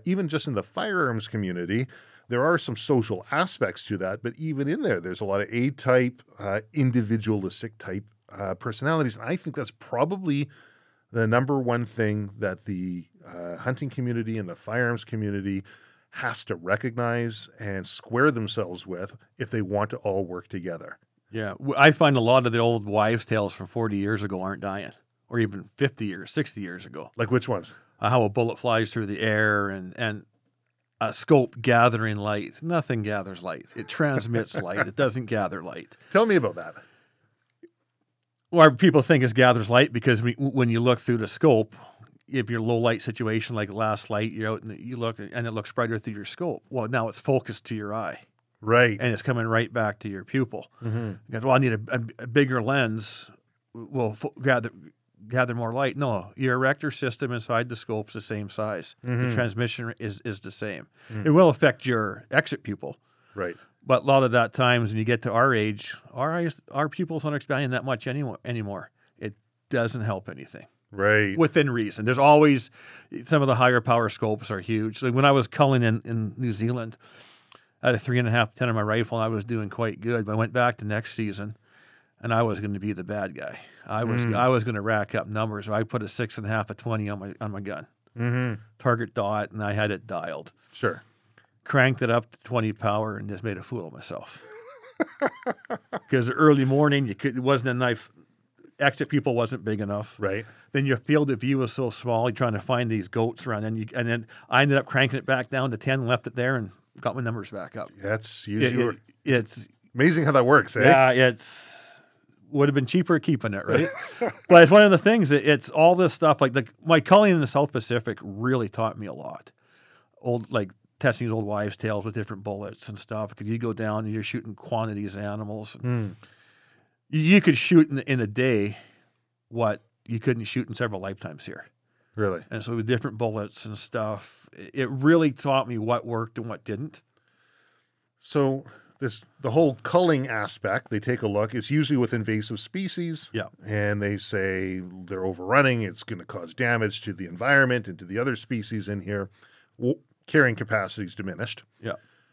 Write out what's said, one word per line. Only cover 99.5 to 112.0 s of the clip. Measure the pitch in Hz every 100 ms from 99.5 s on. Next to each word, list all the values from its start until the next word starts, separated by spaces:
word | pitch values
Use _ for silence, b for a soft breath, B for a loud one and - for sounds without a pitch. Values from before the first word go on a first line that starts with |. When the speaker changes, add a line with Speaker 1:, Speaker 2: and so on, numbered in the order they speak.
| 123
Speaker 2:
big | 104 104
enough. | 101 101 107 -
Speaker 1:
Right. | 98 101 110 b b
Speaker 2:
Then | 139 139
your | 123
field | - 147 143
of | 113
view | 123 135
was | 120
so | - 123
small, | - 123 113 123
you're |
trying | 104 123
to | 104
find | - 123 117
these | 110 90
goats | 117 113 113 131
around. | 107
And, | 110 113
you, | 110
and | 123 117
then | 117 113 B B
I | 123
ended | 143 139
up | -
cranking | 135 131 131
it | -
back | 131 123
down | 135 131
to | 110
ten, | 135 135 120
left | 123 120
it |
there, | 120 123 131
and | 98 - _ -
got | 123
my | 131
numbers | 117 117 95
back | 101 87 110
up. | - 98
Speaker 1:
That's | 98 110 110 - -
Speaker 2:
It, |
Speaker 1:
usually | 107 127 127
Speaker 2:
it, | 120
Speaker 1:
what | - _ _
Speaker 2:
it's | 147 123 107 - - _ _
Speaker 1:
amazing | 123 160 165
how | 147
that | 139 123
works, | 143 - 110
eh? |
Speaker 2:
Yeah, | 120 135 131 127 127
it's | 110 - - - - - -